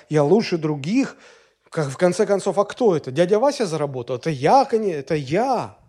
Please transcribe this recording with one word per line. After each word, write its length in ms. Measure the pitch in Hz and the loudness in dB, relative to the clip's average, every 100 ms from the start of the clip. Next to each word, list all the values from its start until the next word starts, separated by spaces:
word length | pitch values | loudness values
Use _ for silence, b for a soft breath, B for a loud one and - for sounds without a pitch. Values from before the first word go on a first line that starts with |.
| B | B
я 160 | 151 | 2
лучше 340 | 143 196 - 175 | 4 4 2 -2
других». 600 | 156 151 135 240 233 - B B B B _ | -2 -4 -2 0 -2 -4 B B B B _
Как, 180 | - 143 | -6 -6
в 80 | 131 | 0
конце 300 | 180 175 202 | 0 2 0
концов, 300 | 196 196 180 | 0 0 0
а 40 | |
кто 320 | 202 - 240 160 | -2 2 2 2
это? 160 | - | -2
Дядя 280 | 135 175 208 | 0 2 2
Вася 260 | 269 262 208 | 2 0 -4
заработал? 520 | 160 147 131 120 123 | -4 -4 -6 -8 -6
Это 120 | 165 | -6
я, 360 | 143 143 254 254 | -2 4 4 4
коне-, 280 | 226 214 | 0 -2
это 220 | 151 135 160 | -6 -4 -4
я, 600 | 131 170 262 233 117 - | -2 -2 0 -2 -4 -12